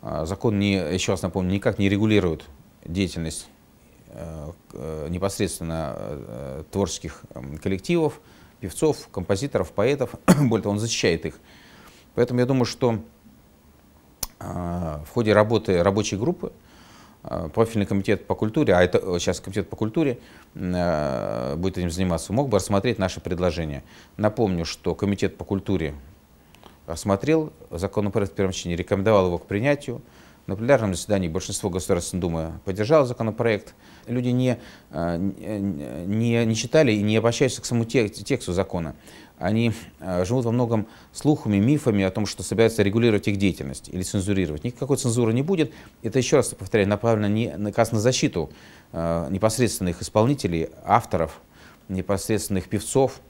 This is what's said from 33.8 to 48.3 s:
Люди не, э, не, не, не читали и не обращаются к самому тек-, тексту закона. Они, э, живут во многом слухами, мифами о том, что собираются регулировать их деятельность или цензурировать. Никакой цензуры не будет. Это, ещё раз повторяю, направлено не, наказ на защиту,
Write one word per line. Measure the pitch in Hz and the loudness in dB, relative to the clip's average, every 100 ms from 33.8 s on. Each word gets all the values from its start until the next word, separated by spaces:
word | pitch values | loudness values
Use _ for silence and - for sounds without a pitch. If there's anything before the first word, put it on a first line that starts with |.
| - - - | -20 -20 -6
Люди | 120 123 | -4 0
не, | 123 127 113 - - - | 2 0 -2 -8 -20 -12
э, | 76 85 85 | -4 -2 0
не, | 95 - 90 107 98 76 67 69 87 | -2 -4 -8 -4 -4 -4 -8 -10 -4
не, | 107 117 117 113 | 0 2 2 2
не | 113 | 0
читали | 123 156 143 | 2 4 6
и | 107 | 4
не | 104 110 | 4 4
обращаются | 113 113 131 - | 4 2 0 0
к | - | -2
самому | 117 113 | -2 2
тек-, | 135 104 | 2 0
тексту | - - 123 - | -4 -4 -4 -2
закона. | 90 92 90 80 - - - - - | -2 -2 -4 -6 -10 -20 -20 -20 -6
Они, | 95 110 117 104 - - | -2 2 0 -2 -12 -14
э, | 82 90 92 | -6 -2 0
живут | 127 117 | 0 0
во | |
многом | 120 120 113 104 - - | 0 2 0 -2 -12 -18
слухами, | - 139 151 113 101 | -2 0 2 2 4
мифами | 107 147 131 101 | 4 4 2 2
о | 95 | 2
том, | 110 101 | 0 -4
что | - | -6
собираются | 95 101 113 113 | -6 4 4 6
регулировать | 101 107 117 104 110 | 2 4 4 4 0
их | 101 | 2
деятельность | 98 82 67 65 - | 2 0 -8 -10 -8
или | 90 | -8
цензурировать. | 92 104 92 98 87 76 | -2 -2 0 0 0 -2
Никакой | 120 - 135 135 | -8 -6 -2 0
цензуры | 127 117 113 | 0 2 2
не | 117 | 2
будет. | 151 190 151 - - _ | 0 0 -2 -4 -20 _
Это, | 113 131 | -2 -2
ещё | 120 147 | 2 2
раз | - | 2
повторяю, | - 98 113 101 | -6 -2 2 4
направлено | 104 117 113 104 | 2 2 2 2
не, | 107 113 76 | 0 -2 -2
наказ | 104 104 113 | -4 2 2
на | 113 | 4
защиту, | 110 127 156 | 2 2 0